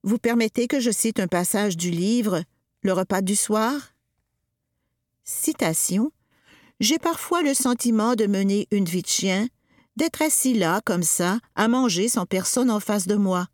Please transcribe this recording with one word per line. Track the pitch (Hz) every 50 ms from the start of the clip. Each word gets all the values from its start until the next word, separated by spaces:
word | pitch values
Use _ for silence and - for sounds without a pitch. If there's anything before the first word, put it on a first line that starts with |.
| -
Vous | 185 226
permettez | 233 - 233 240 233 226 220 _ - 240
que | 240 - 277
je | 233 240
cite | 208 - - 226 220 -
un | 190
passage | 170 185 175 180 - - 196 208 208 175
du | 165 175 180
livre | 170 165 180 202 233 240 214 214 190 160 170 _ _ _ _ _ _ _
Le | - 196 185
repas | 180 190 _ 196 190
du | 190 185 208
soir ? | 202 - - 214 214 220 233 285 285 262 - _ _ _ _ _ _ _ _ _ _ _ _ _ _ _ _ _ _ _ _ _ _ _ _ _ _ _
Citation. | - - - - - 311 - - 165 160 - - - 180 196 233 302 _ _ _ _ _ _ _ _ - - _ _ _ _
J'ai | 226 208 311 330
parfois | - 330 330 - - - 349 349
le | 349 285 269
sentiment | - - 254 247 240 - 240 226 214 208 233 247
de | 220 220
mener | 196 202 190 196 196 196 208 - _
une | 208 202 196
vie | 165 175 185
de | 190
chien, | - - - - 190 185 196 220 254 _ _ _ _ _ _ _ _ _
d'être | - 320 330 - -
assis | 311 311 - - - 262 247
là, | 220 175 160 175 208 -
comme | - 185 175 170
ça, | 151 - - 175 175 196 233 _ _ _
à | - 208
manger | 226 240 254 262 240 165 175 202
sans | 240 - 220 180
personne | - - 185 185 - - 254 247 247
en | 220 208
face | - - 208 208 175
de | 180 208
moi. | 208 202 190 185 180 175 -